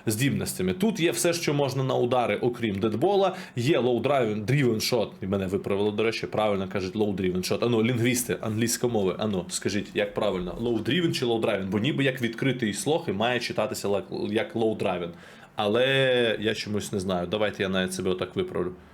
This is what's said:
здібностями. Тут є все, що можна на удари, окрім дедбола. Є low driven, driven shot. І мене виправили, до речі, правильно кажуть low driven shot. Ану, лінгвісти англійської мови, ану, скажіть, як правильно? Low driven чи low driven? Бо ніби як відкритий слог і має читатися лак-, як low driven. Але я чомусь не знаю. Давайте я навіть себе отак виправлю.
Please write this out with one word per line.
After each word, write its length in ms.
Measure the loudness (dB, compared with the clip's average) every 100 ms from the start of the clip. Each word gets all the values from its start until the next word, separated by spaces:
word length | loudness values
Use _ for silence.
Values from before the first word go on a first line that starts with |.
| -4
здібностями. 680 | 0 2 0 -2 -2 -2
Тут 260 | 2 0 2
є 120 | 0
все, 220 | 2 0
що 200 | 2 0
можна 300 | 0 0 0
на 120 | 0 2
удари, 400 | 2 2 2 0
окрім 440 | 0 0 -2 0
дедбола. 560 | 0 2 2 4 2 0 -6 -2
Є 240 | 2 2
low 220 | 2 2
driven, 440 | 2 2 2 0 0
driven 300 | 2 2 2
shot. 340 | 2 0 0 -4
І 60 | -2
мене 200 | -2 0
виправили, 440 | -2 -2 0 0
до 120 | 2
речі, 240 | 0 0 -2
правильно 400 | 0 2 0 -2
кажуть 280 | -4 -2 0
low 200 | 0 2
driven 220 | 0 0
shot. 280 | 0 0 2
Ану, 180 | 4
лінгвісти 540 | 2 2 2 0 -2 -4
англійської 520 | -2 0 0 0 0
мови, 220 | 2 0 0
ану, 260 | -2 -2 -4
скажіть, 380 | -4 -2 -2 -2
як 200 | -2 -2
правильно? 440 | 0 -2 -2 -4 -4
Low 220 | -2 -2
driven 280 | 0 0 0
чи 140 | 0 0
low 160 | 0
driven? 240 | 2 0 0
Бо 140 | 0
ніби 240 | 0 0
як 180 | 0 0
відкритий 520 | -4 -2 -2 0 -2
слог 320 | -2 0 0 0
і 40 |
має 280 | -2 0 0
читатися 480 | -2 -2 -2 -2 -2
лак-, 460 | -2 -2 -6 -2
як 220 | -2 -2 0
low 220 | 0 0
driven. 320 | -2 -2 -4 -10 -18 -20 -10 -2
Але 840 | 2 2 4 4 4 4 2 2
я 160 | 0 -2
чомусь 360 | -2 -4 -2
не 80 | -2
знаю. 280 | 0 -2 0
Давайте 360 | 0 0 0
я 60 | 0
навіть 240 | 0 0
себе 160 | -2 -2
отак 260 | -2 -2 -4
виправлю. 360 | -4 -2 -4 -6 -16